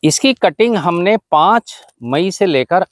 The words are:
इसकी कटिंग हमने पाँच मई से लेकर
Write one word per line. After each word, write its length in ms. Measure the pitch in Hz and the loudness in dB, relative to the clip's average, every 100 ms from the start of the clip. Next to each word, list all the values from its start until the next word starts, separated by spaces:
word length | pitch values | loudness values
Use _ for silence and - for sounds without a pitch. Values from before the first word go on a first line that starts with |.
इसकी 300 | 220 - 269 | 0 0 -2
कटिंग 420 | 254 196 151 233 220 | 0 -2 0 0 0
हमने 400 | 170 170 180 214 _ | -2 -2 0 -2 _
पाँच 440 | 151 165 226 - - - _ | 0 2 0 -2 -20 -20 _
मई 280 | 120 139 185 | -6 -2 -2
से 160 | 180 196 | -2 0
लेकर 400 | 143 127 180 190 | 0 0 -2 -2